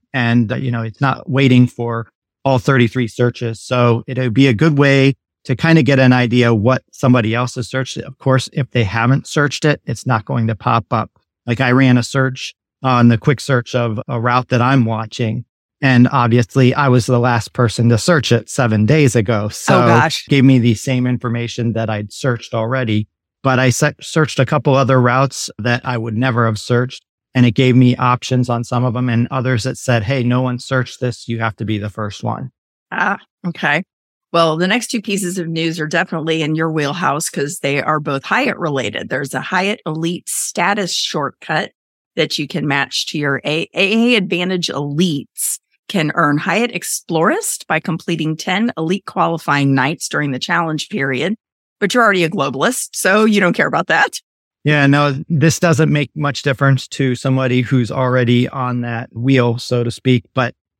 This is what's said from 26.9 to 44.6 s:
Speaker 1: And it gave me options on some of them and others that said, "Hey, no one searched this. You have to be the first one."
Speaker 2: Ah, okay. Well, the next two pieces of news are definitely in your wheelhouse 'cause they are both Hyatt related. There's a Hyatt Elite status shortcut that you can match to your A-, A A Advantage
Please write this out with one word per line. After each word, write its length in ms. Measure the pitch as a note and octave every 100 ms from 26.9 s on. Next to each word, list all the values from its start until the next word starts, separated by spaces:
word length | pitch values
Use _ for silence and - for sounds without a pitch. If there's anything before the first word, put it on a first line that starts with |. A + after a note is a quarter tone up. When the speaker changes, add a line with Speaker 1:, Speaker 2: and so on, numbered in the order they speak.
| - _ _ _ B2+
Speaker 1:
And 100 | B2
it 100 | A2
gave 200 | C3 B2+
me 220 | B2+ B2
options 500 | B2+ B2 - B2+ B2+
on 160 | A#2+
some 220 | A#2 B2 B2+
of 80 |
them 160 | A#2+ B2+
and 180 | A#2 A#2+
others 340 | C3+ B2 B2
that 140 | C3 C3+
said, 260 | - A#2
"Hey, 200 | F#2+ C#3
no 180 | A#2+ B2
one 180 | B2+ B2
searched 420 | - C3+ B2 -
this. 260 | B2 - -
You 120 | A2+
have 180 | A2+ -
to 80 | G#2
be 120 | G#2+
the 120 | G2+
first 340 | G#2 G#2 -
one." 280 | A2+ A2 C3 - _ _ _
Speaker 2:
Ah, 280 | - G3 G3 _ _ F3+
okay. 380 | - D#3 D3 F#3+ _ _ _ _
Well, 260 | E3+ E3 D#3
the 100 | F#3
next 200 | A#3 A3+
two 140 | A#3+
pieces 360 | G#3+ G3+ F#3 F#3+
of 100 | E3
news 320 | D#3+ E3 E3+
are 80 | D#3
definitely 540 | E3 F3 E3 D#3 D#3+
in 140 | D3+ D#3
your 160 | D#3+
wheelhouse 580 | D#3 C#3+ C#3+ C#3 C#3 -
'cause 300 | - C#3+ -
they 220 | C#3 C#3+
are 180 | - D#3
both 240 | D3+ C3+
Hyatt 340 | - G#3+ C4 -
related. 520 | E3 C#3 G#2+ G#2+ -
There's 240 | C3 C#3
a 80 | C3
Hyatt 380 | - F#3 G3 G#3+ -
Elite 420 | D#3 E3 F3+ -
status 640 | - - - F3 G#3 F#3
shortcut 760 | - - D#3+ C#3 - - D#3+ G3 _ _ _ _ -
that 240 | D3+ -
you 80 | C#3+
can 200 | E3+ C#3+
match 380 | C#3 - - -
to 120 | D#3
your 220 | D3 C3+
A-, 240 | D3+ D#3 -
A 400 | - G3 A3 A#3+
A 20 | A#3
Advantage 540 | F3 F3 F3+ F#3